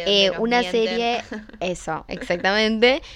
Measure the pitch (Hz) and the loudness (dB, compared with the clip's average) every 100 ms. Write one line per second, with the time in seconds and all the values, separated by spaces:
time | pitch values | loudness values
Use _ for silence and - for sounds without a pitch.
0 | 175 202 190 175 226 240 240 233 220 226 | 2 4 4 2 0 0 2 0 0 0
1 | 233 240 - 214 214 - 180 175 - 156 | -2 -4 -6 -14 -14 -8 -6 -6 -6 -8
2 | - 175 - 175 185 208 220 220 240 294 | -8 -10 -4 -2 0 2 0 2 2 2
3 | - | -4